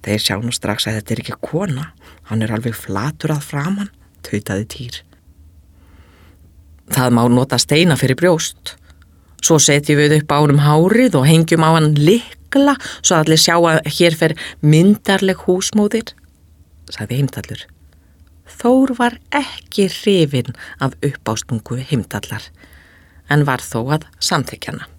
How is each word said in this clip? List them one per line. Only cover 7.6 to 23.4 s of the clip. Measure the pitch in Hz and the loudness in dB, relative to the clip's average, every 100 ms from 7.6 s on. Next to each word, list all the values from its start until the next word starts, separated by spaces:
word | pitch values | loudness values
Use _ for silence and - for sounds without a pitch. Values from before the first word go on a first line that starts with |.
| - 147 180 160 | 0 2 2 2
fyrir | 127 131 | 0 2
brjóst. | 175 165 - - - - _ _ _ _ _ - | 2 0 -2 -10 -20 -20 _ _ _ _ _ -8
Svo | - 160 | 2 4
setjum | - 143 147 147 | 4 2 2 2
við | 147 151 | 4 2
upp | 151 | 2
á | 147 | 2
honum | 147 147 | 4 4
hárið | 143 151 180 226 254 160 | 4 4 4 4 2 2
og | 135 | 4
hengjum | 165 165 165 160 | 4 4 2 4
á | |
hann | 165 156 151 | 4 4 4
lykla | 147 233 - - - 277 285 269 - - | 4 2 0 -20 -2 2 2 0 -6 -6
svo | - 170 | 0 0
allir | 156 160 | 2 2
sjá | - 170 | 4 4
að | 170 160 151 | 4 2 0
hér | - 170 160 | 2 2 2
fer | 160 156 - - | -2 -2 -12 -2
myndarleg | 151 156 185 208 - 190 190 185 - | 4 6 6 4 0 0 0 -2 -2
húsmóðir," | 185 - 214 208 226 - _ _ _ _ _ _ _ - | -2 0 0 0 -2 -6 _ _ _ _ _ _ _ -20
sagði | - 107 127 | -12 -6 -2
Heimdallur. | 139 - - - - _ _ _ _ _ _ _ - - | -2 -4 -14 -16 -16 _ _ _ _ _ _ _ -20 -4
Þór | 240 262 262 247 | 2 2 2 0
var | 240 233 _ | -2 -4 _
ekki | 285 269 - - - 190 | -6 -6 -12 -10 -2 -2
hrifinn | - - 190 151 139 117 - - - | -2 0 2 2 0 -4 -12 -18 -6
af | 135 - | -6 -4
uppástungu | 143 - - 110 - 113 - 120 | -6 -6 -6 -6 -6 -8 -6 -10
Heimdallar, | 127 135 - 104 - 107 - _ - - _ _ _ _ - | -4 -4 -4 -10 -10 -14 -14 _ -20 -20 _ _ _ _ -2
en | 147 | 0